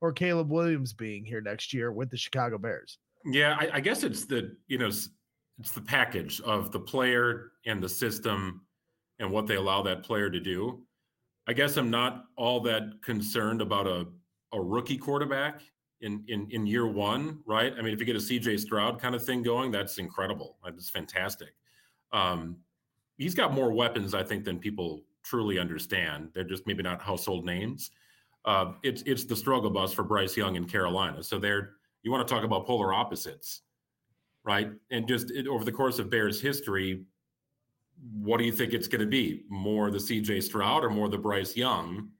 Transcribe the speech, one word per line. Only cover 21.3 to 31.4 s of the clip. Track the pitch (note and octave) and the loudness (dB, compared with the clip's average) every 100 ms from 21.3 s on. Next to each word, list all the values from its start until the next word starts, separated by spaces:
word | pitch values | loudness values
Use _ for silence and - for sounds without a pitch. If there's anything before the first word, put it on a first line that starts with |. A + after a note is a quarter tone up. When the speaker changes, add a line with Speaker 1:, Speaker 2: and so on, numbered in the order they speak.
| - E2 _ _ _ _ _ _ | -4 -12 _ _ _ _ _ _
Speaker 2:
Um, | G#2+ F#2 F2 E2 - _ _ _ _ _ - | 0 2 0 -4 -10 _ _ _ _ _ -6
he's | D#3+ | -2
got | F3+ E3+ | 2 2
more | C3+ B2 | 4 2
weapons, | A2+ A#2 A#2 F#2+ | 4 2 2 0
I | F#2+ | -2
think, | - G#2 G2 | -2 -2 -2
than | F2 | -4
people | G#2 G#2 E2+ D2+ - _ | -4 -4 -4 -6 -12 _
truly | - A#2+ G#2 F#2 | -4 -2 0 0
understand. | F2 D2+ - G2 D#2+ D2 D#2+ F2+ | 0 -4 -2 0 0 -4 -8 -8
They're | |
just | F2+ F#2+ G#2 | -6 -6 -4
maybe | F#2 | -2
not | F2+ F2+ | -2 -2
household | G2+ F2+ - F#2 | -2 -4 -2 -2
names. | F2 F2+ A2+ C3+ - - _ _ _ _ A2+ | -2 -2 -4 -6 -12 -16 _ _ _ _ 2
Uh, | G2 F2+ - | 2 2 -2
it's, | B2+ B2+ - | -4 -2 0
it's | B2+ - | -2 0
the | A2 | -2
struggle | C#3 B2+ G#2+ | 2 2 2
bus | F#2+ F#2+ | 2 0
for | - | 0
Bryce | G2 G#2 F#2+ - | 2 2 2 0
Young | F#2+ F2+ | 0 0
in | F2 | 0
Carolina. | G#2 F2 F#2 F2+ D2 | 0 2 2 0 -2
So | - | -4
they're, | G2+ | -2